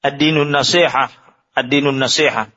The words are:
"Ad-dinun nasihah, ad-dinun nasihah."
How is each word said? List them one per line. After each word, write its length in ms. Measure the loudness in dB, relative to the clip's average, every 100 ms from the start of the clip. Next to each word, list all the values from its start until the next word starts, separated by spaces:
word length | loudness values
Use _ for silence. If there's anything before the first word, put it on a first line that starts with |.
| -4
"Ad-dinun 480 | 0 0 2 0
nasihah, 560 | 0 0 2 2 0 -4 -6 _ _ _ -6
ad-dinun 400 | 0 0 0 0
nasihah." 560 | -2 0 0 0 -8